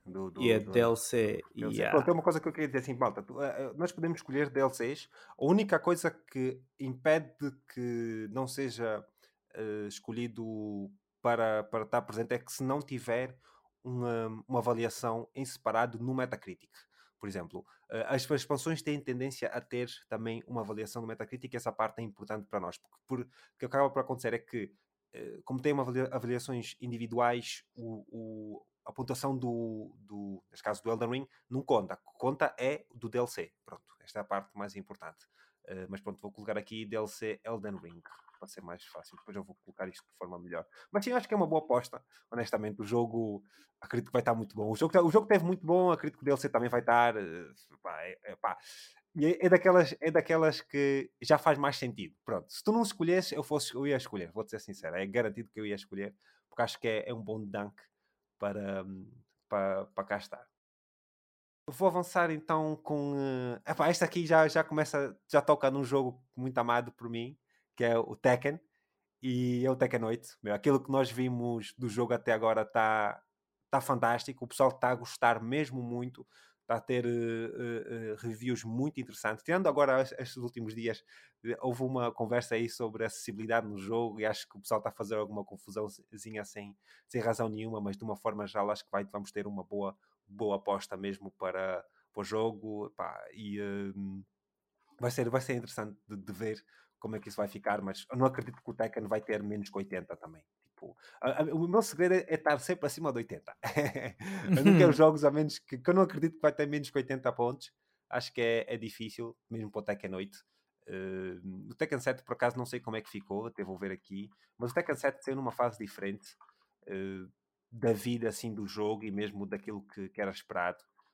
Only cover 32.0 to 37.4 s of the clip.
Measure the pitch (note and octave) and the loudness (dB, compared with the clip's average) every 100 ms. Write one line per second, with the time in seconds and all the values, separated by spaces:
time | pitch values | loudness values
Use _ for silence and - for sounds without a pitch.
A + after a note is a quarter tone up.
32 | _ - B2 C#3 D3+ - C3 D3 - A#2 | _ -4 -2 0 -2 0 -2 -2 -8 -12
33 | A2+ B2 A#2+ - E2 _ - E2+ _ _ | -4 -2 -2 -4 -10 _ -20 -20 _ _
34 | - G#2+ G2+ G2 G2 G2+ G2+ G2 F#2+ F#2+ | -12 -10 -4 -4 -4 -10 -10 -10 -14 -16
35 | E2 - _ _ _ _ - F#2 F#2 F#2+ | -16 -18 _ _ _ _ -14 -12 -10 -10
36 | G#2 F#2+ G#2 G2+ G#2 G#2 - A2 G#2+ A2 | -10 -12 -14 -10 -6 -6 -6 -10 -6 -4
37 | G#2+ - A2 G#2 | -6 -6 -6 -6